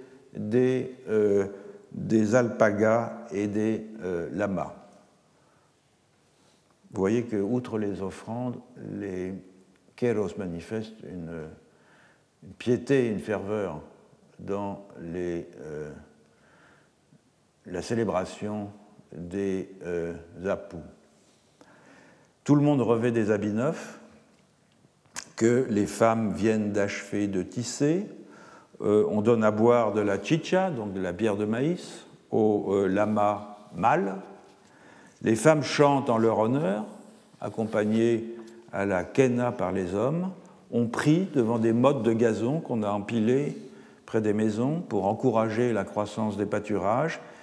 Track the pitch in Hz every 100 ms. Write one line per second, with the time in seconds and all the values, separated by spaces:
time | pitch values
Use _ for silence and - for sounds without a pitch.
0 | - - - - 107 120 127 127 - -
1 | - 107 104 101 - - - - - -
2 | 98 110 104 123 117 110 110 101 110 117
3 | 113 - - 98 104 104 107 110 - -
4 | 92 87 78 76 101 90 71 - - -
5 | _ _ _ _ _ _ _ _ _ _
6 | _ _ _ _ _ _ _ _ _ -
7 | 95 120 117 107 98 123 123 110 104 92
8 | 95 92 - 117 127 120 - - 107 101
9 | 101 92 90 95 - - _ _ _ -
10 | 123 107 95 - 92 85 - 110 107 -
11 | - 87 82 82 78 - _ _ _ _
12 | _ _ _ _ 92 - 120 120 123 139
13 | 120 95 101 98 98 107 95 76 - -
14 | _ _ _ - 92 98 101 98 - -
15 | 85 87 90 85 - - 76 76 76 73
16 | 78 _ _ _ _ _ _ _ _ _
17 | _ _ _ _ _ _ - 87 - 117
18 | 101 90 92 - 104 107 101 - - -
19 | _ - 85 98 98 95 - - 87 87
20 | 82 85 - 85 92 90 - 85 - -
21 | _ _ _ _ _ _ - - - -
22 | - _ _ _ - 147 147 143 110 117
23 | 123 117 107 107 104 104 139 - - -
24 | - - _ _ _ _ _ _ _ _
25 | _ - - - 113 123 131 104 101 -
26 | 113 113 110 87 107 110 104 101 101 -
27 | - 101 104 95 90 - 120 - 143 175
28 | 208 - - - - - - - - 107
29 | 104 107 107 117 107 104 117 120 110 107
30 | 101 98 - 160 - 185 190 131 104 95
31 | 92 87 110 101 107 110 147 180 - -
32 | - - _ 110 107 107 95 98 95 98
33 | 107 107 104 101 - - - - 117 156
34 | 196 190 - - - - - - - -
35 | - - - 113 156 156 131 - 143 139
36 | 127 113 113 101 113 135 175 208 214 -
37 | - - _ - 110 101 107 107 107 110
38 | 117 113 113 - - - - 95 101 92
39 | 87 - 131 120 123 - 92 98 90 98
40 | 123 165 185 - - - - 117 117 -
41 | 147 160 190 147 110 117 113 117 131 143
42 | 110 113 117 101 117 160 - 120 104 104
43 | 95 120 107 131 151 - - - - -
44 | - 110 107 104 110 107 127 87 - 104
45 | 95 110 131 110 110 107 123 107 95 104
46 | 104 - 107 101 101 104 104 101 95 120
47 | 160 - - -